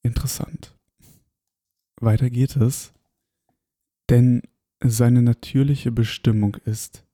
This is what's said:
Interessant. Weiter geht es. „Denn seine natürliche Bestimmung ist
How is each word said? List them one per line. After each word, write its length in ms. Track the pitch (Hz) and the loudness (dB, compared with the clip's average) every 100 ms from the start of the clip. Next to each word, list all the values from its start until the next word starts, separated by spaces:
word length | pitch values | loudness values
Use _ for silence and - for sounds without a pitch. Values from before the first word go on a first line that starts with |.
Interessant. 720 | 123 117 139 - - - - _ _ _ _ _ _ _ _ _ _ _ _ _ | -4 -4 -6 -8 -10 -12 -18 _ _ _ _ _ _ _ _ _ _ _ _ _
Weiter 300 | 117 107 127 | 0 2 0
geht 260 | 123 131 - | 0 -2 0
es. 380 | 117 139 - _ _ _ _ _ _ _ _ _ _ _ - | 0 -2 -12 _ _ _ _ _ _ _ _ _ _ _ 0
„Denn 320 | 120 123 120 - _ _ _ | 4 4 2 -4 _ _ _
seine 380 | 131 113 120 123 | -2 2 4 4
natürliche 680 | 120 117 - 135 139 143 127 | 2 0 -2 -2 0 0 -4
Bestimmung 640 | 117 113 - - 107 104 101 - | -2 -4 -2 0 2 0 -2 -8
ist 400 | 110 - - _ | -8 -10 -18 _